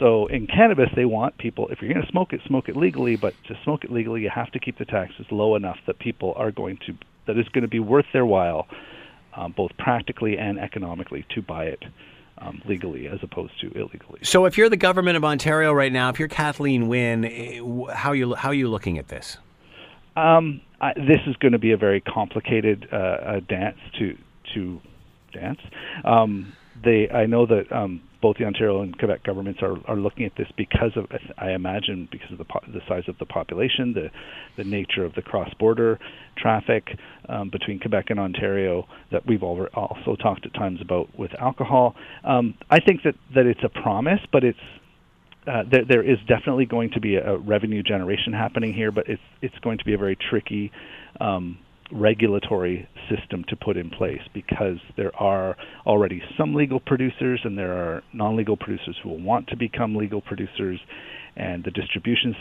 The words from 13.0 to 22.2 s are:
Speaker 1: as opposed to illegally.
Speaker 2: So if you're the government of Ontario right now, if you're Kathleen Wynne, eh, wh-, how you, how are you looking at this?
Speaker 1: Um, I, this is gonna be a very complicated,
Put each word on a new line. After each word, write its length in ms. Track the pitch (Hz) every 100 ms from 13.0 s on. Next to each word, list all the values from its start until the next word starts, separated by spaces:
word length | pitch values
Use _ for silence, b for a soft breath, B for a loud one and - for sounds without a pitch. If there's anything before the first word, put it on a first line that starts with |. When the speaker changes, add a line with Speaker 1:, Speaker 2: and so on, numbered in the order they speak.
| 69
Speaker 1:
as 140 | 95
opposed 300 | - - - -
to 100 | - -
illegally. 400 | 107 - - -
Speaker 2:
So 200 | - 180
if 140 | 185 -
you're 100 | 226
the 60 | 202
government 400 | 185 185 180 170
of 80 |
Ontario 480 | 151 147 160 156 156
right 200 | 143 135
now, 160 | 127 127
if 100 | 127
you're 80 | 156
Kathleen 600 | - 151 143 143 127 113
Wynne, 360 | 123 120 113
eh, 360 | 113 117 113 117
wh-, 320 | 120 123 123
how 180 | - 139
you, 240 | 143 123
how 140 | 120 135
are 60 |
you 120 | 143 123
looking 300 | 107 98 82
at 80 | 71
this? 320 | 73 - - - _ B B B B -
Speaker 1:
Um, 460 | - 160 165 160 139 - _
I, 140 | 143
this 260 | - 139 156 -
is 100 | 127
gonna 220 | 131 120
be 140 | 113
a 40 | 107
very 240 | 104 98
complicated, 840 | - -